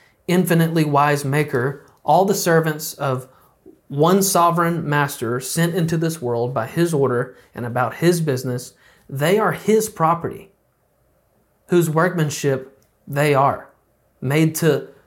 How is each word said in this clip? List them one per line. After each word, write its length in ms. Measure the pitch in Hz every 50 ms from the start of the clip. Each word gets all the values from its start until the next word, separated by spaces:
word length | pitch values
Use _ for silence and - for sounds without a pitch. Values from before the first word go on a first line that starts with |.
| _ _ _ _ _ -
infinitely 560 | 175 185 175 165 170 165 165 165 165 160 156
wise 400 | 151 143 139 147 147 147 143 143
maker, 600 | 135 139 151 147 151 - 123 123 143 139 - - _ _ _ -
all 200 | - 151 180 196
the 100 | 202 -
servants 600 | - - 180 165 160 160 160 151 151 - - -
of 340 | - 139 135 131 131 127 - _ _ _ _ _ _ - - - _ _ -
one 340 | 143 143 156 170 190 202
sovereign 680 | 190 - - 175 170 170 165 175 170 170 170 165 160 147
master 520 | 147 147 143 139 - - 123 113 123 123
sent 340 | 127 - - 165 165 165 165
into 220 | 190 165 160 165
this 260 | 160 165 160 165 -
world 320 | 123 123 120 117 120 120 139
by 120 | 113 113
his 280 | - - 165 170 165 165
order 420 | 139 139 123 123 120 123 127 - - _ _ -
and 120 | - 123
about 300 | 117 120 127 127 113 -
his 240 | - 160 175 175 165
business, 520 | 160 151 131 123 135 127 123 123 - - - _ _ _ _ _ _ -
they 280 | 139 131 147 165 196
are 160 | 220 214 180
his 360 | - - - - 220 220 214 -
property, 640 | - - 165 160 170 165 - - - - - - _ _ _ _ _ _ _ _ _ _ _ _ _ _ _ _ _ _ _ _ _ _ _
whose 240 | - 180 175 165 156
workmanship 920 | 147 160 175 180 175 170 151 143 - - - 139 135 131 - - _ _ _ _ _ _ _
they 280 | - 139 143 147 151 143
are, 340 | 131 139 131 - - - - _ _ _ _ _ _ _ _ _ _
made 340 | - 131 143 156 160 160 160
to 320 | - 170 156 139 127 - - - _ _